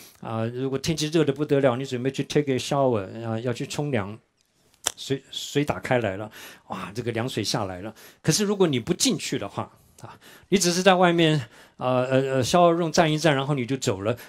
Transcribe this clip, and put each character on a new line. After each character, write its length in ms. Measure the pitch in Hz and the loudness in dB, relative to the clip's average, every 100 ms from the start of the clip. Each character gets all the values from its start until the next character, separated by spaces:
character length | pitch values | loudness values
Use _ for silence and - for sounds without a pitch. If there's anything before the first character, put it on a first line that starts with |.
| - - | -20 -16
啊， 240 | - 113 113 | -8 -4 -4
如 220 | 123 135 | -4 -6
果 80 | 131 | -4
天 200 | 160 151 | -4 -4
气 100 | 151 | 0
热 160 | 165 | 2
得 80 | 143 | 2
不 140 | 139 147 | 0 0
得 160 | 139 | 2
了， 160 | 135 120 | 4 2
你 80 | 135 | -2
准 180 | 123 | -4
备 80 | 131 | -4
去 100 | 131 139 | -4 -2
take 280 | 147 143 | -2 0
a 40 | 127 | -2
shower， 460 | - 143 131 110 98 110 | -2 2 2 2 -2 -8
啊， 160 | 113 113 | -6 -4
要 140 | 123 | -4
去 120 | 120 135 | -6 -6
冲 240 | - 147 | -6 -2
凉， 300 | 123 98 110 _ _ _ _ _ _ - - | -2 -4 -10 _ _ _ _ _ _ -8 -6
水， 260 | - 135 - | -6 -6 -6
水 320 | - - 143 | -14 -4 -2
打 160 | 147 101 | 0 -2
开 200 | - 127 | 0 0
来 180 | 107 95 | 0 -4
了， 120 | 110 - - - - | -10 -14 -20 -20 -14
哇， 240 | 190 - | -12 -10
这 80 | 107 | -6
个 120 | 117 | -4
凉 160 | 110 120 | -4 -4
水 120 | - | -4
下 220 | 101 131 | -4 -4
来 160 | 98 90 | -4 -8
了。 160 | 107 - - - | -12 -16 -20 -4
可 120 | - | 0
是 100 | 160 | 0
如 140 | 202 208 | 0 2
果 100 | 180 | 2
你 100 | 127 | 2
不 160 | 113 | -2
进 240 | 180 269 185 | -2 0 0
去 220 | - 131 | -4 -6
的 80 | 98 | -6
话， 240 | - 98 - _ - | -8 -10 -14 _ -20
啊， 180 | - - - - _ | -20 -20 -20 -20 _
你 80 | 196 | 0
只 160 | 175 | 2
是 80 | 175 | 4
在 140 | 185 180 | 6 6
外 160 | 180 | 6
面， 300 | 170 165 156 120 - - - | 6 4 4 -2 -12 -20 -6
呃， 300 | 127 127 127 | 0 0 2
呃， 280 | 135 135 135 | 2 2 0
呃， 80 | |
shower 300 | 120 175 175 | 2 6 6
room 160 | 170 165 | 6 2
站 220 | 185 160 | 2 4
一 80 | 151 | 4
站， 160 | 160 135 | 2 2
然 100 | 135 | 2
后 80 | |
你 120 | 143 117 | -2 -2
就 100 | 135 | -2
走 260 | - 95 | -2 -2
了， 160 | 101 120 | -2 -4